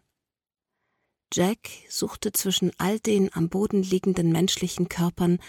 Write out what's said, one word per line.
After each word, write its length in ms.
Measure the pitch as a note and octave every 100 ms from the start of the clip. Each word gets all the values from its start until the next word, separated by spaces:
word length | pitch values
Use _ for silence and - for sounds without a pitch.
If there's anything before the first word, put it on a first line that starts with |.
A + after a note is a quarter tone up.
| _ _ _ _ _ _ _ _ _ _ _ _ -
Jack 360 | - F#3 A3+ - - -
suchte 440 | - - - G#3
zwischen 400 | - F#3+ F3+ F3+ -
all 200 | F3+ A3
den 340 | A3+ G#3 G3
am 160 | E3+ E3+
Boden 340 | F#3+ G#3+ G3+
liegenden 500 | F#3 F#3 G3 F#3 E3
menschlichen 560 | E3 F#3+ - F3+ - F3
Körpern 500 | - E3+ - F3 F3